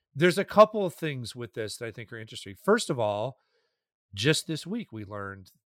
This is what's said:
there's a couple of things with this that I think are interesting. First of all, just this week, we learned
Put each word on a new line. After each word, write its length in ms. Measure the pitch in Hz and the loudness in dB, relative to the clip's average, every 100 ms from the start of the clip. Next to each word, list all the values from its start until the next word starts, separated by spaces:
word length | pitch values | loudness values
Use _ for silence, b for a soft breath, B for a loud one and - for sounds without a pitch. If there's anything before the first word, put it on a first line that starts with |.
| _ 139 | _ 2
there's 220 | 175 175 | 2 2
a 80 | 190 | 2
couple 400 | 196 214 220 185 | 8 8 6 -4
of 80 | |
things 420 | - 156 131 113 123 | -4 -6 -6 -10 -10
with 180 | 117 | -10
this 240 | - 107 - | -8 -8 -8
that 80 | 117 | -10
I 60 | |
think 200 | 107 113 | -12 -14
are 80 | 117 | -14
interesting. 360 | 110 117 101 98 | -14 -14 -14 -6
First 280 | - 226 - | 2 2 2
of 100 | 135 | 0
all, 380 | 107 101 123 - _ _ _ _ _ _ _ | 2 0 -2 -6 _ _ _ _ _ _ _
just 340 | 98 131 151 - | -2 2 2 -2
this 180 | 156 165 | -8 -6
week, 260 | 233 190 | -8 -8
we 140 | 110 101 | -12 -10
learned 460 | 104 98 98 95 _ | -8 -8 -10 -18 _